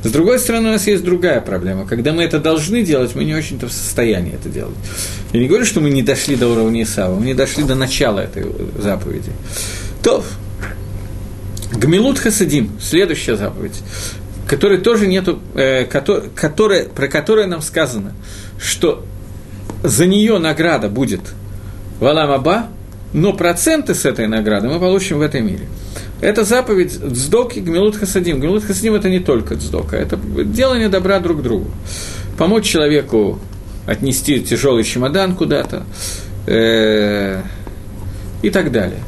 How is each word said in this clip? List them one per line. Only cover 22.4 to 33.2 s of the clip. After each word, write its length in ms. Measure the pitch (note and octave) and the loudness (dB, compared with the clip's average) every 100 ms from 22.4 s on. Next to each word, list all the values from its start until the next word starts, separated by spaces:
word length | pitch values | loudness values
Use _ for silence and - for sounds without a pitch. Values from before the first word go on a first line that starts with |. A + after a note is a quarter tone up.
| C3 G3+ A3+ - - - - | 2 0 -2 -10 -14 -14 -6
но 200 | D3 F3+ | 2 2
проценты 640 | F#3+ F3 F3 - D#4+ - F#3 | 2 2 2 2 2 2 0
с 100 | D3 | 0
этой 220 | A#2+ A2 | 0 0
награды 400 | A2 G#2+ G#2 A2 | 0 2 2 2
мы 120 | D#3+ | 2
получим 380 | F3+ F#3+ F#3 D3 | 2 2 2 0
в 40 | |
этом 260 | D3+ D3 A2 | 0 0 0
мире. 180 | E2+ - - - - - - | -2 -6 -10 -10 -10 -12 -2
Это 220 | - G#3+ | 0 2
заповедь 500 | G#3 A#3+ B3 G3+ D#3+ | 4 2 4 2 2
Цдоки, 680 | C#3 C#3+ A#2+ C3+ G#3+ A#3+ - | 0 -4 -2 2 2 2 -2
Гмилут 360 | F3+ E3 G#3 G#3 | -2 2 2 2
Хасадим. 440 | F#3+ F#3+ F3+ C#3+ | -2 0 0 0
Гмилут 240 | C#3+ G#3 | 2 0
Хасадим — 300 | G#3 F#3+ A3 G#3 | 0 -2 2 2
это 140 | F#3 | 2
не 100 | F#3 | 2
только 360 | F3+ B2+ G#2+ - | 2 2 2 -4
Цдока, 400 | - - - - | -2 -4 -2 -2
это 200 | - - | -2 -2
делание 720 | - - - A3 C4 B3+ A3 | -4 -2 -2 2 2 2 2
добра 300 | F#3+ F#3 G3 | 2 2 2
друг 220 | F3 D#3+ | 2 0
другу. 280 | B2 G#2+ - - - - - - - - | 0 -2 -2 -8 -10 -10 -8 -8 -8 0
Помочь 280 | E3 A3 G#3+ | 4 4 4
человеку 760 | E3 D3 D3+ C3+ A2+ | 2 4 4 4 2